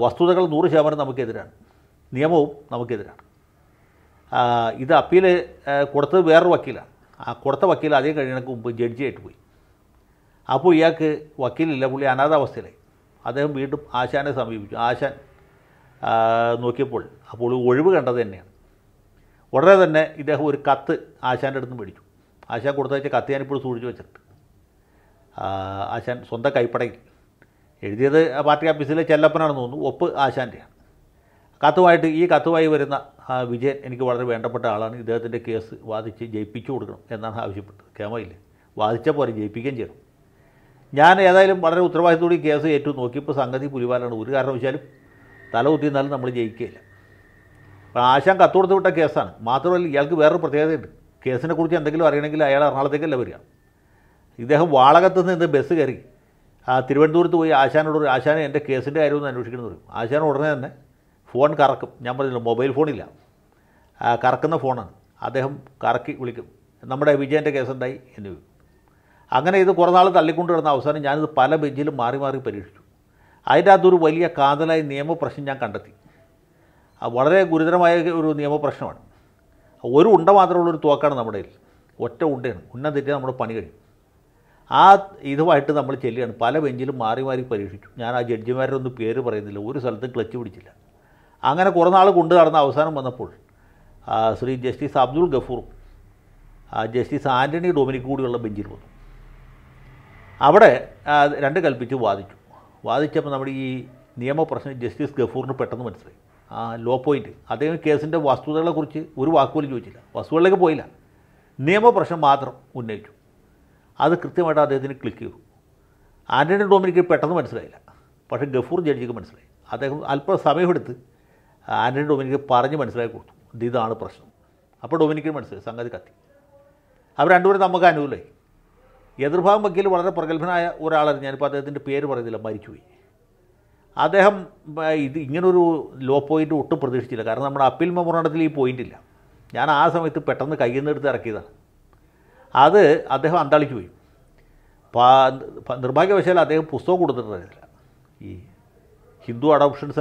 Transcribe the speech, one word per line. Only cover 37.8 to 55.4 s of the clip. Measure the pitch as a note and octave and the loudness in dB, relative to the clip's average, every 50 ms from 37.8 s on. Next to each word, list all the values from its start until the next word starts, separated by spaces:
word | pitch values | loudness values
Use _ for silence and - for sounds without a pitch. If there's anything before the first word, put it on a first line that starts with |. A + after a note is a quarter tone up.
| _ _ _ - | _ _ _ -12
കേമയില്ലേ, | G#2 G#2 A#2 A#2 G#2+ - - - _ _ _ _ _ _ _ | -12 -10 -10 -10 -12 -12 -16 -20 _ _ _ _ _ _ _
വാദിച്ച | - G#2+ G#2+ A2+ A2+ A#2 D#3 D3 C#3+ | -2 -2 -2 -2 0 0 0 0 0
പോലെ | C3+ B2 A2 G#2+ | 0 -2 -2 -4
ജയിപ്പിക്കുകയും | G#2+ G#2 - A#2 A2+ C#3 C3+ A#2 | -6 -8 -8 -8 -8 -8 -8 -8
ചെയ്യണം. | G2+ - - - _ _ _ _ _ _ _ _ _ _ _ _ _ _ _ _ _ _ - | -10 -12 -14 -20 _ _ _ _ _ _ _ _ _ _ _ _ _ _ _ _ _ _ 2
ഞാൻ | C#3 D3+ E3+ F#3+ F#3+ F#3+ F3+ | 6 8 8 8 8 6 6
ഏതായാലും | F3+ F#3+ G3 F#3+ G3 F#3 E3+ | 8 8 6 6 4 2 0
വളരെ | D#3+ E3 F3+ F3+ E3+ | 0 2 2 2 2
ഉത്തരവാദിത്തോടെ | - D#3+ F3 F3 E3 E3 F3 E3+ F3 D#3+ | 2 2 4 4 4 4 2 2 0 0
ഈ | D3 | 0
കേസ് | D#3 D3 D3 D3+ D#3+ D3 | 0 0 0 0 0 0
ഏറ്റു. | C#3+ C#3+ D3 C#3 B2+ | 0 0 -2 -4 -4
നോക്കിയപ്പോൾ | B2 A#2+ - C#3+ C#3+ - C#3 C#3 | -6 -6 -6 -6 -6 -4 -2 -2
സംഗതി | C3 B2 B2+ C3+ C#3 C#3+ C#3 | -2 -2 -4 -6 -6 -6 -6
പുലിവാലാണ്. | C3 A#2+ A#2+ B2 B2 B2 A#2+ A#2 A2 A2 | -4 -4 -2 -2 -2 -4 -6 -8 -8 -6
ഒരു | B2 C#3 | -4 -2
കാരണവശാലും | C3+ B2+ C3+ C3 A#2+ B2+ C3 C3 - - - - _ _ _ _ _ _ _ - - - - - | -2 -2 -2 -4 -4 -4 -4 -6 -6 -10 -16 -20 _ _ _ _ _ _ _ -20 -20 -12 -6 -2
തല | A2+ B2 D3 D#3 | 0 2 2 2
കുത്തിയിരുന്നാലും | C#3+ D3 D3+ C#3 C3+ C#3 C#3 C#3+ | 2 0 -2 -2 -2 -2 -2 -4
നമ്മൾ | C3 B2+ B2+ B2 A#2+ | -6 -6 -6 -4 -4
ജയിക്കുകയില്ല. | A#2 A2 G#2 - - - - - - _ _ _ _ _ _ _ _ _ _ _ _ _ _ - - - - - - - | -4 -6 -6 -8 -12 -12 -12 -16 -20 _ _ _ _ _ _ _ _ _ _ _ _ _ _ -20 -20 -20 -20 -20 -18 -8
അപ്പോൾ | - A#2+ B2 B2+ C3 | -2 2 4 4 4
ആശാൻ | C#3+ C#3+ F#3 F#3+ F3+ F3+ | 4 4 4 4 6 4
കത്ത് | D3+ - F#3 | 4 6 4
കൊടുത്ത് | F#3+ F3 G3 G3 | 2 4 2 2
വിട്ട | F3+ F#3 D#3+ E3+ | 2 2 2 2
കേസാണ്. | D#3 C#3 - D#3 A#2 F#2 - - A2 A2+ | 0 0 0 -2 -4 -6 -8 -8 -4 -2
മാത്രമല്ല, | B2+ C#3 C#3+ F3+ F3+ F3 F3 E3 C#3 | -2 0 0 0 0 0 -2 -2 -2
ഇയാൾക്ക് | C#3 C#3+ C#3+ F3 D#3+ D3+ | -2 -2 0 2 2 4
വേറൊരു | D#3 F3 F3 E3 | 4 4 2 0
പ്രത്യേകതയുണ്ട്. | D3 C#3 D3 D3+ D#3+ D#3+ D3 - - - _ _ _ _ _ - | -2 -2 0 0 0 -2 -4 -6 -10 -20 _ _ _ _ _ -6
കേസിനെക്കുറിച്ച് | C3 B2+ A#2 C#3+ D#3+ E3 D#3 E3 D#3 E3+ E3 | -4 -4 -4 -4 -4 -2 -2 -2 0 0 -2
എന്തെങ്കിലും | D3 D3+ D3 E3 E3+ D3+ | -2 -2 0 2 2 2
അറിയണമെങ്കിൽ | C#3 D3 D3 D3+ D3+ D#3 D3+ C#3 | 2 2 -2 -2 -2 0 2 2
അയാൾ | C#3 C#3 D3 | 4 4 2
എറണാകുളത്തേക്കല്ല | C#3+ B2+ C3+ C#3 C#3 C#3+ D3 D#3+ D#3+ C#3 B2+ A2+ | 2 2 0 -2 -2 -2 -2 -2 -2 -4 -4 -4
വരിക. | F2+ - - - _ _ _ _ _ _ _ _ _ _ _ _ _ _ _ _ _ _ - | -6 -10 -16 -20 _ _ _ _ _ _ _ _ _ _ _ _ _ _ _ _ _ _ -10
ഇദ്ദേഹം | A#2 B2 D3 D3 E3+ E3+ C#3+ | -2 0 2 2 2 4 4
വാളകത്ത് | C3 B2+ C#3 D#3 E3+ F#3 F#3+ F#3 F#3 F3 F#3 | 6 8 8 8 8 6 4 2 0 0 0
നിന്ന് | F3+ D#3+ | 0 0